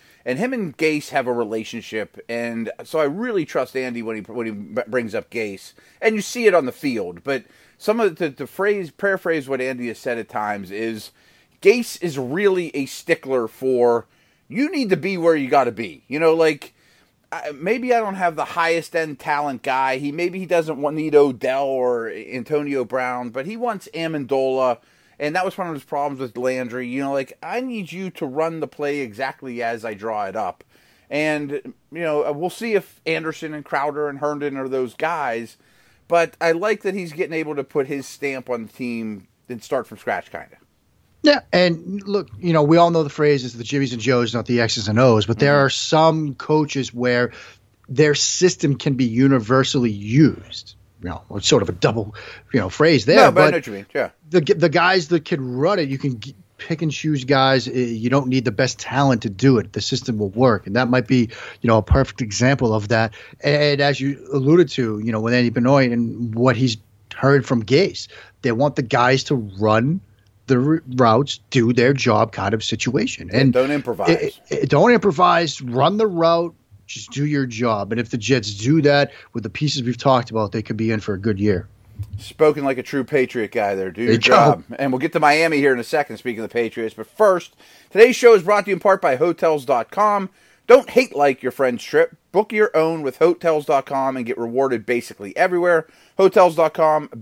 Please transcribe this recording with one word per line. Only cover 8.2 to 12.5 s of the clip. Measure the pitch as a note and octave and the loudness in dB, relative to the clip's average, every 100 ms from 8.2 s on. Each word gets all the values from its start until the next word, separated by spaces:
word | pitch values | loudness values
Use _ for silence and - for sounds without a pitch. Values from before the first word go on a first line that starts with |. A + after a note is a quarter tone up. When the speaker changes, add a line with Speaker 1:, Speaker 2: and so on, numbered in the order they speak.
| D#3+ | -6
Speaker 1:
the | C3 B2+ | -6 -10
phrase, | - G3+ G#3 D#3+ | -4 -2 -2 -6
paraphrase | - G3+ F#3+ F3+ D#3+ C3 | -4 -2 -2 -2 -2 -2
what | C3 | -4
Andy | C3 B2+ A#2+ | -4 -6 -8
has | G#2+ | -8
said | C3 A#2 | -6 -6
at | G2+ | -6
times | A2 G#2 G2+ F#2 | -6 -6 -6 -8
is, | G2+ A2+ A2 - _ _ _ _ _ | -8 -8 -8 -14 _ _ _ _ _
"Gase | G3 A#3+ A3+ - | 2 4 0 -8
is | F3 C3+ | -6 -6
really | B2 F3 G3+ | -4 0 0